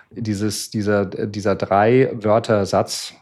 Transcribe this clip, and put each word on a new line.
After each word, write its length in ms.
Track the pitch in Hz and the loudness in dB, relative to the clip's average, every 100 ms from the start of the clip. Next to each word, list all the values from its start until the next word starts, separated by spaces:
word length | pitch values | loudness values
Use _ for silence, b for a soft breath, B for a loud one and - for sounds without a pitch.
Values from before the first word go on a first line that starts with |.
| B | B
dieses, 600 | - 110 98 107 98 - | -8 -6 -2 -4 -4 -6
dieser, 360 | 113 104 104 95 | -4 0 0 0
dieser 480 | - 107 101 101 | -4 -6 -4 -2
Drei-Wörter-Satz, 1600 | 92 101 98 107 127 131 117 107 110 113 104 95 98 107 - - - | -2 2 2 4 4 2 0 2 2 2 0 2 0 0 -4 -12 -16